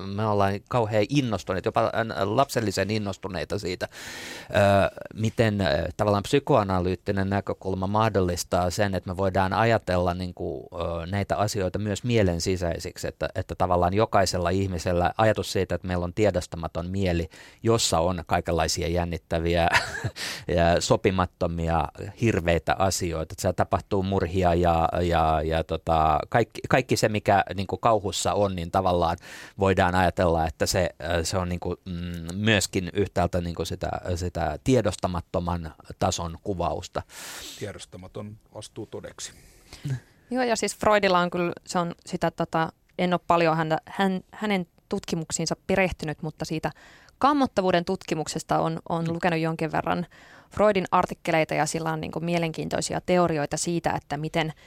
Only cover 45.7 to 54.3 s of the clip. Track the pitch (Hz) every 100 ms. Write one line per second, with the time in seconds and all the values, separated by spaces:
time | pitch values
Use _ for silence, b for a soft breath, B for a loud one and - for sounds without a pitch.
45.7 | 190 185 - 156 151 156 - 156 160 151
46.7 | - B B B B 262 294 254 - 185
47.7 | 175 175 190 - 160 151 160 - 160 160
48.7 | 165 - 170 165 170 185 160 160 165 160
49.7 | 156 - 175 170 B B B B - 208
50.7 | 190 - 180 - - - 160 156 151 156
51.7 | 160 165 160 165 - 170 170 165 156 160
52.7 | 175 - 160 - 180 175 160 147 156 -
53.7 | 170 - 143 - 147 156